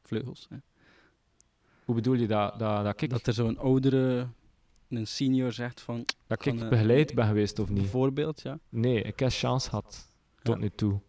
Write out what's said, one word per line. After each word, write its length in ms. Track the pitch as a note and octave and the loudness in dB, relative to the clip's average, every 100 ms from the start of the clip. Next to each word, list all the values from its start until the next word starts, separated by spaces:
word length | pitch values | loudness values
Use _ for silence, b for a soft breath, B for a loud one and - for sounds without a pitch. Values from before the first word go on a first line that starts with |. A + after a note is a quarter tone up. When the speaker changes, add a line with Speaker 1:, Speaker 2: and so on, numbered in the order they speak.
Speaker 1:
Vleugels, 460 | - A2+ A#2+ C#3 - | -6 -6 -6 -14 -18
hè. 60 | - _ b b b b b _ _ _ _ _ _ - | -18 _ b b b b b _ _ _ _ _ _ -4
Speaker 2:
Hoe 100 | A2+ | 0
bedoel 180 | A2+ | 2
je 140 | B2+ A2 | 2 2
dat, 320 | G#2+ G2+ - | 2 0 -2
dat, 240 | A2 G#2 | -2 0
dat 180 | G#2 G#2 | -2 -2
ik 80 | D3+ | -4
Speaker 1:
Dat 180 | B2 - | -2 -2
er 60 | |
zo'n 240 | A2+ A2+ A2+ | 0 -2 0
oudere, 680 | C3+ C3 C3+ C3 C3 B2 B2 - _ _ _ _ _ | 2 4 4 4 2 0 -4 -12 _ _ _ _ _
een 180 | A#2+ G#2+ | -6 -6
senior 440 | - C3+ C3 B2+ | -2 2 2 0
zegt 300 | A2+ A#2+ - | -4 -8 -8
van, 240 | - A#2 A#2 - _ | -10 -8 -8 -12 _
Speaker 2:
dat 100 | A2 | -2
Speaker 1:
Kan, 160 | C#3+ A#2 | -2 -2
Speaker 2:
ik 40 | |
Speaker 1:
eh, 60 | A2+ | 2
Speaker 2:
begeleid 440 | A#2+ A2 B2+ D3+ | 4 6 6 4
ben 120 | B2 A2 | 2 2
geweest 320 | G#2+ G#2 - | 4 2 0
of 100 | F#2+ | -2
niet? 80 | G2 | 0
Speaker 1:
bijvoorbeeld, 600 | G2 B2+ C3+ C#3 D#3 D3+ | 0 2 0 0 -4 -6
ja. 180 | C3 D3+ _ | -10 -12 _
Speaker 2:
Nee, 320 | A#2 A#2+ A#2 | 0 2 2
ik 180 | G2+ - | 0 -2
heb 120 | C3 | -2
chance 380 | - B2 B2+ - | 0 0 -2 -2
gehad 420 | G#2+ - - - _ _ _ | -6 -6 -18 -20 _ _ _
tot 120 | A#2+ A2 | -2 0
Speaker 1:
Ja. 60 | |
Speaker 2:
nu 80 | G#2+ - | -2 -2
toe. 240 | G#2 G2 | -2 -2